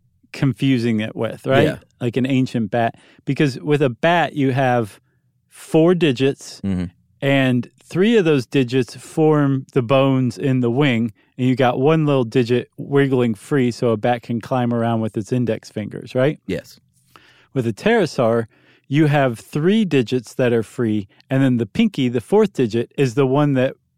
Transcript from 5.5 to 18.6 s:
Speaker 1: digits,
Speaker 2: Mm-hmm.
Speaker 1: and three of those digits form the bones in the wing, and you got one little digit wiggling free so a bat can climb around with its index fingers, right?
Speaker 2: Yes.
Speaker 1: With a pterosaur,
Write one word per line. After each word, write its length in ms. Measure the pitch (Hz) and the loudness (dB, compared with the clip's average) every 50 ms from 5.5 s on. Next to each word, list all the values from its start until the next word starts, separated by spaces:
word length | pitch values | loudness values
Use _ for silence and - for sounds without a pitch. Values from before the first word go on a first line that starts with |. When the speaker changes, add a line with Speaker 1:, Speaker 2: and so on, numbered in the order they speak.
| _ - - - - 160 160 175 185 | _ -20 -12 0 2 4 4 4 4
Speaker 1:
digits, 680 | 170 156 151 123 113 131 135 - - - - - - - | 2 2 0 0 2 0 -2 -2 -2 -10 -20 -18 -10 -6
Speaker 2:
Mm-hmm. 220 | 98 95 92 90 90 - _ _ _ _ - | -4 -4 -4 -4 -6 -10 _ _ _ _ -6
Speaker 1:
and 480 | - 139 139 139 135 131 123 123 117 - _ _ _ | -2 0 0 2 2 2 0 -2 -4 -6 _ _ _
three 340 | - - 160 190 226 240 | -8 -2 0 2 2 4
of 80 | 220 175 | 2 4
those 220 | 160 151 135 117 | 2 2 0 0
digits 480 | _ - 143 131 117 127 135 120 - - | _ 0 0 0 0 0 -2 -2 -2 -6
form 720 | 120 - - - 160 156 156 151 151 143 139 135 131 135 _ - | -20 -18 -10 -2 0 2 4 4 4 2 2 0 -2 -4 _ -4
the 100 | 143 120 | -2 0
bones 560 | 107 135 135 135 135 135 131 127 120 - - | 2 2 2 4 2 2 2 0 -2 -4 -4
in 220 | - 139 131 127 | -2 -2 0 0
the 100 | 123 117 | 0 0
wing, 420 | 117 135 151 143 120 110 117 113 - _ _ _ _ | 0 0 0 2 2 0 -2 -4 -6 _ _ _ _
and 120 | - 123 127 | -4 -2 -2
you 80 | 131 | 2
got 220 | 113 131 120 - - | 2 2 0 2 2
one 260 | 131 151 160 160 151 | 2 2 2 2 2
little 180 | 147 143 135 123 | 2 0 0 0
digit 440 | 113 - 135 123 110 123 120 - _ _ - | 0 0 0 0 2 0 -2 -2 _ _ -16
wiggling 560 | - - 139 139 139 135 135 123 123 117 107 | -10 -2 0 0 2 2 2 0 0 0 -2
free 360 | 98 - - 151 139 123 120 | -4 -6 -4 -2 0 0 0
so 180 | 113 - 131 120 | -2 -2 -2 -2
a 60 | 113 | -2
bat 260 | 107 104 120 123 117 - | 0 0 -2 -2 -2 -4
can 180 | - 117 113 | -8 -8 -8
climb 320 | - - 135 127 123 120 120 | -6 -4 -4 -2 -2 -2 -2
around 280 | 117 113 117 117 110 | -2 -2 -2 -2 -2
with 160 | 110 107 - | -4 -4 -6
its 160 | 117 98 - 127 | -6 -6 -4 -4
index 360 | 123 123 110 110 - - - | -2 -2 -2 -4 -6 -6 -12
fingers, 460 | - 110 104 104 - 98 - 113 - | -10 -10 -10 -10 -12 -14 -14 -8 -2
right? 240 | 127 127 147 - - _ | 0 0 0 -2 -4 _
Speaker 2:
Yes. 320 | - 90 - - - - _ _ _ _ _ _ _ _ - _ _ _ _ _ _ - | -10 -10 -10 -10 -14 -20 _ _ _ _ _ _ _ _ -20 _ _ _ _ _ _ -6
Speaker 1:
With 120 | 139 113 | -4 -4
a 60 | 117 107 | -4 -4
pterosaur, 720 | - - 208 233 233 180 147 - - 123 110 117 117 113 - _ _ | -2 0 0 2 2 0 -2 0 0 0 2 2 0 -2 -4 _ _